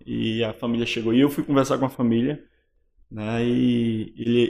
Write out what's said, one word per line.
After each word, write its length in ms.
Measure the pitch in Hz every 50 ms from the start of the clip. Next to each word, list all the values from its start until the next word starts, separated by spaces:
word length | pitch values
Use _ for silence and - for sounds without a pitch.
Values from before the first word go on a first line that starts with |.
| -
e 380 | 123 117 117 113 113 110 113 113
a 100 | 110 107
família 320 | - 127 117 117 117 117
chegou, 280 | 113 - 117 110 113 113
e 60 | 127
eu 80 | 143 143
fui 140 | 143 165 151
conversar 340 | - 143 139 131 - 139
com 80 | 123 135
a 40 | 127
família, 540 | - - 123 117 113 117 123 139 151 151 - _ _ _ _ _ _ _ _ _ _ _ _ _
né, 340 | 107 107 107 110 117 117 120
e 680 | 120 123 123 127 123 120 117 117 117 110 110 104 - -
ele, 240 | - 117 117 120 120 117 -